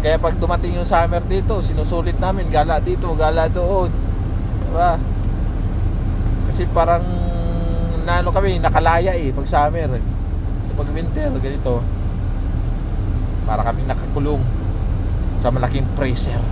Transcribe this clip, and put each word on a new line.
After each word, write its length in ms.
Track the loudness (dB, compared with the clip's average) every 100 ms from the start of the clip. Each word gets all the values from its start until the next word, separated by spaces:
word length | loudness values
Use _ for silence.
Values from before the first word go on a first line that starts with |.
Kaya 160 | 2 2
pag 160 | 0 0
dumating 400 | 0 0 0 -2
yung 80 |
summer 400 | 0 2 2 0
dito, 400 | 0 0 2 0
sinusulit 560 | 0 0 0 0 0 0
namin, 320 | 0 0 2
gala 320 | 2 2 2
dito, 320 | 0 0 0 2
gala 320 | 2 2 2
doon. 400 | 0 2 2 0 0 -2 -2 -2 -2 -2 -2 -2
Diba? 320 | 2 2 2 0 0 0 0 0 0 -2 0 0 0 0 0 0 0 0
Kasi 160 | 0 0 2
parang, 320 | 2 2 2 0 0 0 0 0 0 0 0 -2
naano 320 | 0 0 2 2
kami, 240 | 2 2
nakalaya 560 | 2 4 4 2 2 0
eh, 160 | -2
pag 160 | -2 0
summer. 480 | 2 2 0 -2 0 -2 -2 -2 -2 -2 -4 -2
So, 80 | -2
pag 160 | -2
winter, 400 | -2 -2 -2 0 -2
ganito, 400 | -2 -2 0 0 0 -2 -2 -2 -2 -2 -2 -2 -2 -2 -2 -2 0 0 -2 -2 0
para 160 | 0
kaming 240 | 0 0 0
nakakulong 560 | -2 -2 -2 0 0 0 0 -2 -2 -2 -2 0 -2 -2 0
sa 80 | 0 0
malaking 320 | 0 0 0 0
freezer. 480 | 0 0 0 0 -2